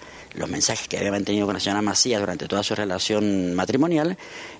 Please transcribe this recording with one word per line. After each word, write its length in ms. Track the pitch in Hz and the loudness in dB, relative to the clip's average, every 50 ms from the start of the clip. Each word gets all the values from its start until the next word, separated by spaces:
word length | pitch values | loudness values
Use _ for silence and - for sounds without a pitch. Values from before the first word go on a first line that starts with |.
| - - - - - - - | -14 -18 -18 -18 -18 -12 -8
los 160 | 80 - - | -6 -6 -4
mensajes 380 | 139 147 - - 113 - - | 0 0 0 0 0 -2 -4
que 100 | - 90 | -6 -4
había 140 | 90 98 101 | -2 0 0
mantenido 340 | 98 101 95 101 101 104 101 | 0 0 0 0 0 0 2
con 80 | 98 98 | 0 0
la 60 | 92 | -2
señora 220 | - 104 98 104 | -2 0 0 2
Macías 380 | 107 101 92 - - 127 113 104 | 2 2 2 2 2 2 2 2
durante 280 | 101 92 87 80 - | 0 0 -2 -4 -4
toda 160 | - 95 101 101 | -2 0 0 0
su 120 | - 113 | 0 0
relación 800 | 101 104 98 90 92 - - 107 104 107 104 98 95 90 87 87 | -2 0 -2 -2 -2 0 2 2 2 4 4 2 2 2 2 0
matrimonial, 640 | 92 92 101 127 131 156 175 170 147 151 175 190 - - - - - - - - | 0 2 2 4 4 4 4 4 2 2 0 -2 -4 -8 -14 -14 -14 -14 -16 -16